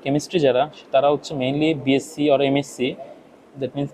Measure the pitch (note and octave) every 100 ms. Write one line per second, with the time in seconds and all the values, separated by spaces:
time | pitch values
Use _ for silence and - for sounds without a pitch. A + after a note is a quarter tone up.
0 | C#3 C#3+ - F#3 - B2 D3 - - C3+
1 | C#3+ C#3+ - D3 B2+ C#3+ D#3 D3 C3 C3+
2 | - - D3 C3+ C#3 C#3 C#3 - B2+ -
3 | - - - - - C#3 C3 C#3+ C#3